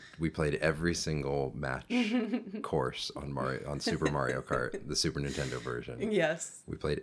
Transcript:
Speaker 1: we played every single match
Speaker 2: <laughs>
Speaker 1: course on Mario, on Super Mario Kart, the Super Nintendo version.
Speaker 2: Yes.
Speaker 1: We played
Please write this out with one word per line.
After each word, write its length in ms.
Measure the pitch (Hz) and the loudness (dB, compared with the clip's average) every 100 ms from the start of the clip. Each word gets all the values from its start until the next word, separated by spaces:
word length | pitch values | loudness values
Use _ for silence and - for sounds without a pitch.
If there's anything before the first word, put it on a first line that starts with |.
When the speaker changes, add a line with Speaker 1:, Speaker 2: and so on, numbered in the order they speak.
| - - | -6 -2
Speaker 1:
we 100 | 80 | -2
played 260 | - 76 - | 2 2 4
every 380 | 78 76 85 | 2 4 2
single 580 | 82 - 76 69 71 67 65 | 2 0 0 2 0 0 -2
match 300 | 67 65 - | -2 -4 0
Speaker 2:
<laughs> 720 | 247 214 247 214 240 - 208 | 2 4 2 2 -2 -4 -8
Speaker 1:
course 500 | - 76 64 - - - | 0 0 0 -2 -6 -6
on 180 | 71 | -6
Mario, 340 | 67 64 65 73 | -2 -2 -2 -4
on 100 | 73 | -2
Super 320 | - - 78 | 0 2 2
Mario 300 | 71 64 65 | 2 2 0
Kart, 440 | - 65 62 - - | 0 0 0 -2 -2
the 80 | 69 | 0
Super 240 | 82 73 | 2 2
Nintendo 400 | 71 65 67 64 | -2 -2 -2 -4
version. 520 | 60 60 58 - 220 | -4 -6 -6 -4 0
Speaker 2:
Yes. 500 | 208 156 170 - - - | 4 4 2 -4 -10 -10
Speaker 1:
We 100 | - | -4
played 240 | - 73 | 0 0